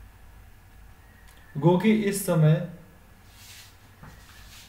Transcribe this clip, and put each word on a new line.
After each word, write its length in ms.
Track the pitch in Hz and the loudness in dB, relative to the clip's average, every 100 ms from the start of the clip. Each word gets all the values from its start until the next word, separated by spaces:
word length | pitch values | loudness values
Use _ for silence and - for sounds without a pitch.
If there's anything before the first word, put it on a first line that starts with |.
| - - - - - - - - - - - - - - - 147 | -20 -20 -20 -20 -20 -20 -20 -20 -20 -20 -20 -20 -20 -20 -18 -2
गो 200 | 156 180 | 0 2
कि 160 | 220 | 2
इस 320 | 214 196 190 - | 0 -2 -4 -4
समय, 440 | 160 156 170 180 - - - - - - - - - - - - - - - - - - - | 2 2 2 -2 -14 -20 -20 -20 -20 -20 -20 -20 -20 -20 -20 -20 -20 -20 -20 -20 -20 -20 -20